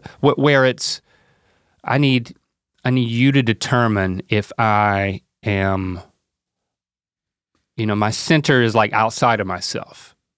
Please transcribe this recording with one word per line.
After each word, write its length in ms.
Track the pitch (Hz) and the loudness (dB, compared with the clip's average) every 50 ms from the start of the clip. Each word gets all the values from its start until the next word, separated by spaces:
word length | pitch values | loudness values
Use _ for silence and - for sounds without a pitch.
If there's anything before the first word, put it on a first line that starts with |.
| - - - - | -4 -12 -8 -2
wh-, 180 | - 147 - - | 0 0 2 2
where 260 | 139 147 143 135 131 | 2 2 4 4 2
it's, 380 | 131 123 - - - - - _ _ _ _ _ _ _ _ _ _ _ _ _ _ _ _ - | 2 0 -2 -6 -8 -8 -10 _ _ _ _ _ _ _ _ _ _ _ _ _ _ _ _ -6
I 140 | - 123 139 | -4 -2 0
need, 360 | 143 135 131 127 120 - - _ _ _ _ _ _ _ _ _ - | 2 2 0 0 -2 -6 -16 _ _ _ _ _ _ _ _ _ -4
I 40 | 127 | -2
need 200 | 127 127 120 117 | -2 -2 -2 -2
you 220 | 117 117 127 139 139 | 0 0 2 2 2
to 100 | 139 123 | 2 2
determine 800 | 113 107 - - - 127 123 120 113 107 101 95 95 90 92 - - | 0 -2 -2 -2 -2 0 2 2 2 0 0 -2 -2 -4 -6 -6 -2
if 200 | 110 104 101 - - - | -2 -2 -2 -4 -4 -2
I 640 | 117 110 104 104 104 104 101 98 98 98 98 - _ _ _ _ - | 0 0 2 2 2 2 0 0 -2 -4 -4 -6 _ _ _ _ -6
am, 580 | 107 101 98 95 98 95 95 95 92 90 87 - _ _ _ _ _ _ _ _ _ _ _ _ _ _ _ _ _ _ _ _ _ _ _ _ _ _ _ _ _ _ _ _ _ _ | -4 -2 -2 0 -2 -2 -2 -4 -6 -8 -10 -14 _ _ _ _ _ _ _ _ _ _ _ _ _ _ _ _ _ _ _ _ _ _ _ _ _ _ _ _ _ _ _ _ _ _
you 80 | - 113 | -6 -4
know, 100 | 107 104 | -2 0
my 160 | 104 104 107 | 0 0 -2
center 520 | 110 - - - 165 156 147 - 139 127 120 | -2 -4 0 2 2 2 4 4 4 4 4
is, 120 | 113 107 | 4 2
like, 200 | 113 107 107 107 | 2 2 2 2
outside 460 | 110 110 110 - - 127 120 113 104 | 0 0 0 0 0 0 2 2 0
of 60 | 98 | -2
myself. 680 | 92 90 87 - - - - - - - - - - _ _ _ _ _ | -4 -6 -8 -8 -8 -10 -10 -12 -14 -18 -20 -20 -20 _ _ _ _ _